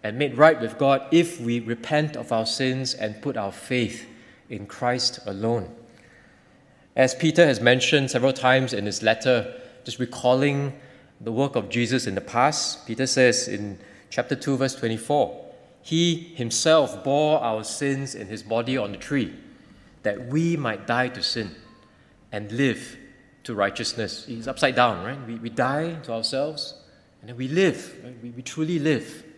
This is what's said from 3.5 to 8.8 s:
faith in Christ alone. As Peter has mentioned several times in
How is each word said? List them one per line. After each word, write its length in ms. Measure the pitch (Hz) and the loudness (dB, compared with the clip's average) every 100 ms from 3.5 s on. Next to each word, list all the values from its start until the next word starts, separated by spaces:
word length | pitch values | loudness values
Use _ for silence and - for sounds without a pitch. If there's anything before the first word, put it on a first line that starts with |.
faith 560 | - - 127 113 - - - - - _ | -8 -4 0 0 -4 -16 -20 -20 -20 _
in 160 | 107 101 | -12 -12
Christ 540 | - 123 123 - - - | -4 -2 0 -2 -4 -10
alone. 480 | 95 113 117 87 - - - - - - _ _ _ _ _ _ - | -4 -2 -2 -4 -14 -20 -20 -20 -20 -20 _ _ _ _ _ _ 2
As 200 | 131 - | 2 2
Peter 300 | 165 151 165 | 2 6 6
has 140 | 117 | 6
mentioned 520 | 120 127 - 151 135 | 6 6 4 2 2
several 220 | 123 131 | 2 2
times 400 | - 127 131 127 | 2 4 4 2
in 120 | 104 | -2